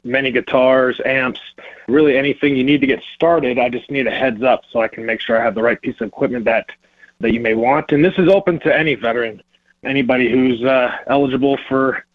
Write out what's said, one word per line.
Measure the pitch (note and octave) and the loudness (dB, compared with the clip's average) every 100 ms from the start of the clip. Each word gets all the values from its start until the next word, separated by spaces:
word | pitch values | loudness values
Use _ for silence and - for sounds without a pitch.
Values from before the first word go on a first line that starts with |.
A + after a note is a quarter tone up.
many | A#2+ C3 C3+ | -2 -2 0
guitars, | A#2 - C3+ C3 C3 B2+ A#2+ B2 | -2 0 2 4 4 2 -2 -4
amps, | C3+ B2+ - - - - - - | -2 -4 -6 -16 -20 -20 -16 0
really | C#3 D3+ C3 | 2 4 2
anything | C#3 C3 D3 C3+ | 0 0 0 2
you | |
need | C3 D3 | 2 2
to | C3 | 2
get | A#2+ - - | -2 -6 -2
started. | D#3+ E3+ B2+ B2 | 2 2 0 0
I | B2 | -2
just | B2 - | -2 -6
need | C#3 A#2 | -4 -4
a | |
heads | - C3 G#2+ | -2 -2 0
up | B2+ A2+ _ | 0 0 _
so | A#2 | -4
I | A2 | -4
can | - A2+ | -4 -6
make | A2+ | -6
sure | - A2+ | -2 0
I | |
have | A#2 G#2 | 0 0
the | |
right | A#2 A#2 | -2 -2
piece | - - | -6 -8
of | G#2+ | -10
equipment | - C#3 A#2+ A2 | -4 -4 -2 -2
that, | A2+ - - _ _ - _ | -2 -4 -20 _ _ -20 _
that | A#2 | -2
you | A#2 | -2
may | A#2 A2 | 0 0
want. | A#2+ D3 D3+ | 0 0 0
And | D3 F3 | 2 2
this | G3 | 2
is | E3+ | 4
open | G3 F#3+ E3 | 4 2 -2
to | D3+ C#3 | 0 0
any | D#3+ | 0
veteran. | B2 A2+ A#2+ A#2 G#2 _ _ _ _ | -2 -2 -2 -4 -8 _ _ _ _
Anybody | B2 C#3 B2 B2+ A#2+ | -4 -2 0 2 2
who's, | B2+ C3 A#2 | 2 2 0
uh, | B2+ C3 A#2+ - - | 0 2 0 -4 -2
eligible | C#3 C#3 B2+ C#3 C#3 - | 0 0 0 0 -2 -2
for | C3+ C3+ A#2+ _ | -2 0 -4 _